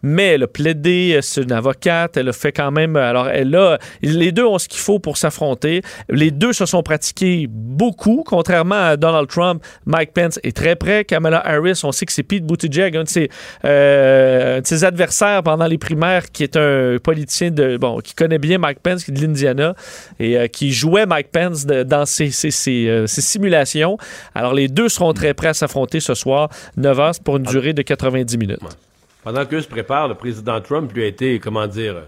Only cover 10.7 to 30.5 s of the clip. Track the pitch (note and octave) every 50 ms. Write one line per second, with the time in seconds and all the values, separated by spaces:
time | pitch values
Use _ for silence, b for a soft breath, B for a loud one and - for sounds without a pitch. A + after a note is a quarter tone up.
10.7 | F3 F3 - E3 G3+ G#3+ G#3 - E3+ D#3+ D#3+ D#3+ D#3+ E3 - - D#3 D3 D#3 F3+
11.7 | F#3 E3 - C#3+ C3+ - - - - - C3+ - G3 G3+ E3 D#3 E3+ E3 - E3
12.7 | C3+ D#3 F#3+ F#3+ D#3 D#3+ E3 D#3 - F3 D#3 C3+ B B B B B B B C#3
13.7 | C#3+ C#3+ C#3+ C#3+ C#3+ C#3 C3+ C3 C3+ C3+ C3 C3 B2+ B2+ B2+ B2+ B2+ C3 C3 -
14.7 | E3 D#3+ E3 F#3 F3+ E3+ F3 D#3 - - G#3 G3+ G3+ G3 E3+ E3 D#3 D#3+ E3 E3
15.7 | E3 D#3 - - D#3+ D3 D#3+ F3+ F#3 F3+ E3 - _ - D3 C3+ - E3 D3+ D3
16.7 | C#3 C3+ C3 B2+ B2 B2 - E3 D#3+ D#3 D3 C#3 - - F3 F3 E3 D3+ C#3 C3
17.7 | B2 A#2+ C3+ B2 A#2 A#2 A2+ - - - E3 D#3+ D#3+ D#3 C#3 D#3 F3+ F#3 E3+ D3
18.7 | C#3 - _ F3 F3+ F3+ E3 - C#3 C3+ D3+ D#3 D3+ C#3 C#3 C#3 B2+ C3+ D3 E3
19.7 | F#3 B B B B B B B B _ A#2 A#2 A#2+ A#2+ A#2+ A#2 - - D3 C#3
20.7 | C3+ A2+ B2+ D#3+ E3+ G3+ A3 F#3+ E3 D3+ C#3 - _ E3+ F3 F3+ E3+ D#3 C#3+ C#3+
21.7 | C#3+ C3 B2+ C3 D3 D3 D3 C#3+ - - D#3 C#3+ C3 - - D#3 C#3+ - - C#3
22.7 | B2+ A#2+ A#2 A2+ A2+ A2+ A2 G#2+ - - C3+ - - G#3+ G3 G3 E3+ D#3 C#3 -
23.7 | - D3+ D#3 F3 G3+ A3 B B B B B B B - A#2 B2 C3 C#3 C#3 C3+
24.7 | C3 E3+ A#3 A#3 - - F#3 E3 D#3+ F#3+ F3 D3+ C#3 - - D#3+ D#3 - D#3+ C#3+
25.7 | - C#3 C3 A#2+ - D#3+ - - B2+ - - C#3 C3+ C#3+ D3+ D3+ B B B B
26.7 | B - C3 C#3 C3+ B2+ C#3+ D#3+ E3+ - - - C#3 C#3 C3 B2 B2+ C3+ B2 D3
27.7 | D#3+ D3 C3+ - C#3+ - - C3 B2+ C3 B2+ A2+ A#2 A#2 A2 G2+ - - - E2
28.7 | - _ _ _ _ _ _ _ _ _ _ A2 A2+ C3 C#3 C3+ D3 D#3+ D3 -
29.7 | - A2 G#2+ - C3+ C#3+ D3+ C3+ A2 - - B2 A#2 G#2+ A2 A#2+